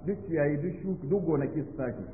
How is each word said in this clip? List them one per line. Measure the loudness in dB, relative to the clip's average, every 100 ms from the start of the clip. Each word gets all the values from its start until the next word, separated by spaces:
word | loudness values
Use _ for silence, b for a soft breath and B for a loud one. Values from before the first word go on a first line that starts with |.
Duk | -4 -2 0
ciyayi, | 2 4 2
duk | 0 -4
shuki, | -4 -4 2
duk | 2
gonaki | 4 2 2 -2
su | -4 -4
tashi. | -4 -4 -8